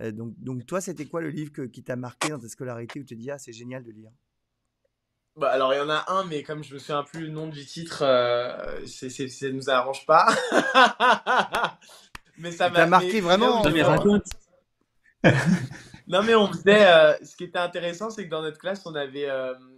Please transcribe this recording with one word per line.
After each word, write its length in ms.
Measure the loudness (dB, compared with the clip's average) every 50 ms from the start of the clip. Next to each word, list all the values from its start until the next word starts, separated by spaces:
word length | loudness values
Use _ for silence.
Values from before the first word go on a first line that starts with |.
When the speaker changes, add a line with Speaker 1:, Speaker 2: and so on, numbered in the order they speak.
Speaker 1:
Euh, 100 | -10 -10
donc, 220 | -8 -8 -12 -12 -14 -14
donc 260 | -12 -10 -10 -10 -10
toi, 160 | -8 -8 -8
c'était 240 | -8 -8 -12 -12 -12
quoi 160 | -10 -10 -10
le 80 | -8 -8
livre 240 | -8 -10 -10 -12 _
que, 80 | -12
qui 220 | -12 -12 -12 -16 -12
t'a 120 | -10 -10
marqué 340 | -10 -10 -12 -10 _ -8 -8
dans 100 | -8 -8
ta 100 | -14 -16
scolarité 500 | -16 _ -12 -12 -12 -12 -14 -14 -14 -16
où 40 | -16
tu 120 | -16 -16
te 60 | -16
dis, « 100 | -12 -12
Ah, 60 | -12 -12
c'est 160 | -14 -20 -20
génial 300 | -18 -16 -14 -14 -14 -16
de 80 | -16
lire » ? 180 | -20 -20 -20 -20 _ _ _ _ _ _ _ _ _ _ _ _ _ _ _ _ _ _ _ _ _ _ _ _ _ -4
Speaker 2:
Bah, 120 | -2 -2
alors, 220 | 0 0 2 0 0
il 40 | 0
y 20 |
en 100 | -2 -2
a 140 | -2 -4 -4 -2
un, 140 | -4 -4 -4
mais 180 | -4 -8 -10 -8
comme 180 | -8 -12 -12 -12
je 100 | -14 -16
me 60 | -18
souviens 240 | -12 -6 -6 -6 -6
plus 180 | -8 -10 -12
le 80 | -12 -10
nom 180 | -10 -10 -10 -10
du 180 | -12 -14 -18
titre, 360 | -16 -14 -14 -14 -12 -6 -2 2
euh, 840 | 4 4 4 4 2 0 -2 -2 -4 -8 -10 -10 -10 -10 -12 -12
c'est, 240 | -14 -16 -14 -14 -14
c'est, 200 | -10 -10 -10 -10
ça 200 | -10 -10 -10 -8
nous 180 | -8 -6 -2 0
arrange 360 | 0 0 0 -2 -6 -10 0
pas. 220 | 4 4 6 6 4 2 0 -2 0
<laughs> 1300 | 0 0 0 2 4 4 4 4 4 2 2 2 2 2 0 -2 0 0 0 -2 -4 -4 -4 -4 -8 _ _ -20 -20 -20 -20 _ _ -20 _ _ _ -14
Mais 140 | -12 -12
ça 160 | -4 -2 -2 0
Speaker 1:
Il 60 | 4
t'a 60 | 4
Speaker 2:
m'a 40 | 4 6
Speaker 1:
marqué 260 | 6 4 4 4 0
Speaker 2:
mais 60 | 0
Speaker 1:
vraiment, 240 | 2 4 4 4 4 2
Speaker 2:
là 140 | 2 2
où 20 | 2
Speaker 3:
Non, 80 | 2
mais 120 | 2 4 4
Speaker 1:
euh, 40 | 4
Speaker 3:
raconte. 380 | 4 4 4 4 4 2 0 -4 -16 -18 _ _ _ _ _ _ _ _ _ _ _ _ _ _ _ _ 2
Speaker 2:
<laughs> 100 | 4 4 4 2 0 0 0 -2 -8 -14 -18 -20 -20 -20 -20 _ -2
Non, 140 | 0 0
mais 140 | 2 4 4
on 120 | 4 4 2
faisait, 340 | 0 0 4 6 6 8 8
euh, 280 | 10 10 10 8 8 6 2 -4
ce 120 | -14 -16 -16
qui 80 | -16
était 140 | -10 -4 -4
intéressant, 500 | -4 -4 -4 -6 -6 -6 -6 -6 -8 -8
c'est 160 | -8 -10 -10
que 40 | -8
dans 120 | -8 -6
notre 160 | -6 -8 -10 -8
classe, 280 | -8 -8 -8 -8 -10
on 80 | -10 -8
avait, 360 | -8 -8 -8 -8 -8 -6 -6
euh, 240 | -4 -6 -6 -8 -10 -12 -16 -20 -20